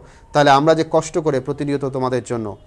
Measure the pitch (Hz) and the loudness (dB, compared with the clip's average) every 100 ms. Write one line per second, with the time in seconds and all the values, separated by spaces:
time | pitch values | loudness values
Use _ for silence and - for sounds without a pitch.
0 | - - - 147 143 139 156 160 156 160 | -8 -20 -4 2 4 6 4 2 2 0
1 | 156 175 156 131 131 139 143 143 135 131 | -2 -4 -2 -2 -4 -6 -4 -4 -4 -4
2 | 127 123 113 120 107 95 | -2 -4 -4 -6 -8 -10